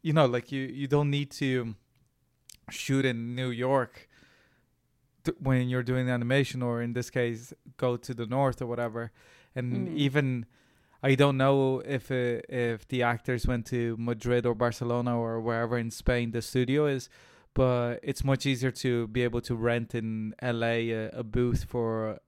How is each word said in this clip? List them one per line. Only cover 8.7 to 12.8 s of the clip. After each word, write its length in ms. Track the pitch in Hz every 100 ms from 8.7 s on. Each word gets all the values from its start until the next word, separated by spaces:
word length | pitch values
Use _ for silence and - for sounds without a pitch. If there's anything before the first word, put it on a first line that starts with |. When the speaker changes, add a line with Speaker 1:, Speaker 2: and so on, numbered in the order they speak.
| 120 117 113 117 _ - - _ 127
Speaker 1:
And 320 | 123 123 147
Speaker 2:
Mm. 80 | 160
Speaker 1:
even, 500 | 143 143 135 123 110 _ _ _ _ _
I 140 | 139 135
don't 200 | 143 135
know 460 | 135 139 135 131
if, 280 | - 135 -
uh, 280 | 131 123 117 -
if 380 | 123 120 113